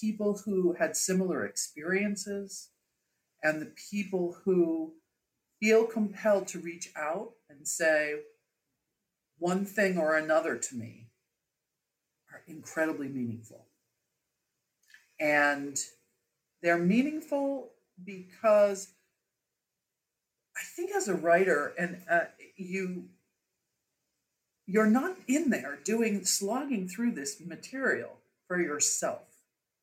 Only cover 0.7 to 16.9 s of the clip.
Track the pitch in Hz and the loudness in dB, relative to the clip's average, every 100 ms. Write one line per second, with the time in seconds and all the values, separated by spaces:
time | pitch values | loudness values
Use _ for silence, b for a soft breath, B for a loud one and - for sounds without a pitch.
0.7 | 175 160 - - 185 185 139 101 - - | 2 0 0 0 2 2 0 -4 -6 -8
1.7 | 151 160 190 208 196 208 202 196 - - | -8 -2 0 0 -4 -6 -8 -8 -14 -18
2.7 | _ _ _ _ _ _ - 156 156 151 | _ _ _ _ _ _ -4 -2 -2 -6
3.7 | - - 208 185 190 175 - 196 180 165 | -14 -8 -6 -4 -2 -2 -2 2 4 4
4.7 | 160 160 - _ _ _ _ _ - 214 | 2 -4 -10 _ _ _ _ _ -2 4
5.7 | 220 226 226 208 - 214 202 185 170 165 | 4 4 0 -4 0 2 2 0 -10 -10
6.7 | 170 - - 151 180 233 _ _ 143 160 | -12 -12 -6 -4 -4 -8 _ _ -12 -8
7.7 | - 160 156 151 151 151 _ _ _ _ | 0 2 4 2 -4 -10 _ _ _ _
8.7 | _ _ _ _ _ _ - 170 185 196 | _ _ _ _ _ _ -4 0 0 -2
9.7 | - 190 180 156 156 156 160 165 117 - | 0 2 2 2 2 2 2 2 -4 -6
10.7 | 123 110 - - _ _ _ _ _ _ | -8 -12 -14 -20 _ _ _ _ _ _
11.7 | _ _ _ _ _ _ - - 156 - | _ _ _ _ _ _ -20 -16 -16 -8
12.7 | - 156 143 139 139 117 113 - - _ | 0 0 0 -6 -4 -6 -6 -12 -20 _
13.7 | _ _ _ _ _ _ _ _ _ _ | _ _ _ _ _ _ _ _ _ _
14.7 | _ b b b - 151 147 147 143 143 | _ b b b -4 2 4 4 2 -4
15.7 | 135 - _ _ _ _ _ _ - 170 | -8 -10 _ _ _ _ _ _ -4 0
16.7 | 170 175 | 2 4